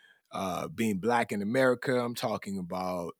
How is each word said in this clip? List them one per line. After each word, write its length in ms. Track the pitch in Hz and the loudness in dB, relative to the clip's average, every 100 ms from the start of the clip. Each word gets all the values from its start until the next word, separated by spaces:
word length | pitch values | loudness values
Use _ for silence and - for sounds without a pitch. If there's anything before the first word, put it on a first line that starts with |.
| - _ _ | -20 _ _
uh, 340 | - 95 85 80 | -6 -4 -2 -4
being 320 | 87 113 98 | 0 0 2
Black 320 | 107 120 113 | 2 2 2
in 120 | 107 | -2
America. 580 | 101 131 131 123 - 123 | 0 4 4 4 2 0
I'm 160 | 120 120 | 0 -2
talking 420 | 123 98 - 98 | -2 -2 -4 -6
about 560 | 87 92 92 90 85 - | -4 -4 -2 -2 -4 -8